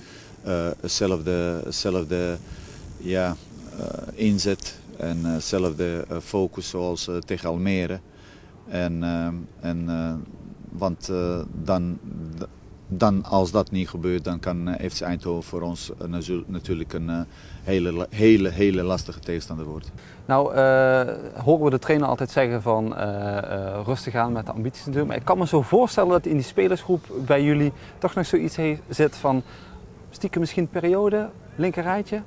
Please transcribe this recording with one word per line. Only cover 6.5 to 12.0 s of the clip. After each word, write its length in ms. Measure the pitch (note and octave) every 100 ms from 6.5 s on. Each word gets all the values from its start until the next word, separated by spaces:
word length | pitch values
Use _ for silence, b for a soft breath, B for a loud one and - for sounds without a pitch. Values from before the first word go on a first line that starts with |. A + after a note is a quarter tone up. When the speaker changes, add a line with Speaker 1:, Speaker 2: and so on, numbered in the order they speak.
| - F2+
Speaker 1:
zoals, 400 | F#2 F2+ E2+ -
eh, 80 | F2
tegen 320 | E2 F#2 F2
Almere. 520 | E2+ F#2 G2 F2 F#2 - B B B B B -
En, 340 | F2+ F2 E2+
eh, 680 | E2+ E2+ E2+ F2 E2+ - E2
en, 160 | E2+ E2+
eh, 240 | E2+ E2 E2 - - - - -
want, 380 | E2+ F#2+ F2 -
eh, 300 | F#2 F2 F2 D#2
dan, 460 | D#2+ D#2+ F#2 F2 F2